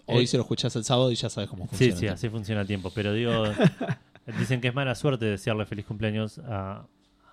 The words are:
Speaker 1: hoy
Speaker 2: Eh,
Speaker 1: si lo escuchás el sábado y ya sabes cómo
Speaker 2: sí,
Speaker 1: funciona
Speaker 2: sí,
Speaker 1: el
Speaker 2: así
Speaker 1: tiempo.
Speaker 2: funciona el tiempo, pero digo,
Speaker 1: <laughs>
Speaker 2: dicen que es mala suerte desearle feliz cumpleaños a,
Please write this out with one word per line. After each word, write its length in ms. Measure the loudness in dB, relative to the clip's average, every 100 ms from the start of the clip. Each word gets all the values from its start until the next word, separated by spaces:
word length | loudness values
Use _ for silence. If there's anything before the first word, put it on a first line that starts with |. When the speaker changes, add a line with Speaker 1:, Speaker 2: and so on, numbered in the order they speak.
| 2
Speaker 1:
hoy 160 | 4
Speaker 2:
Eh, 40 | 4
Speaker 1:
si 80 | 2
lo 60 |
escuchás 340 | 0 0 -2 -2
el 80 |
sábado 280 | 2 4 4
y 40 | 2
ya 140 | -4
sabes 180 | -4 -6
cómo 160 | -8 -6
Speaker 2:
sí, 40 |
Speaker 1:
funciona 260 | 4 4 4
Speaker 2:
sí, 60 | 0
Speaker 1:
el 40 |
Speaker 2:
así 80 | -2
Speaker 1:
tiempo. 160 | -4 -4
Speaker 2:
funciona 240 | -2 -2
el 60 | 0
tiempo, 240 | -2 -4 -2
pero 180 | 0
digo, 180 | 0 2
Speaker 1:
<laughs> 1080 | 2 2 4 2 2 -6 -6 _ -20 -10 -4
Speaker 2:
dicen 200 | 0 0
que 80 | 0
es 40 |
mala 220 | 0 -2 0
suerte 300 | 0 0 0
desearle 400 | 0 -2 -2 -2
feliz 200 | -6 -8
cumpleaños 540 | -4 -2 0 -4 -6
a, 480 | -6 -6 -6 -10 -14 _ _ _ _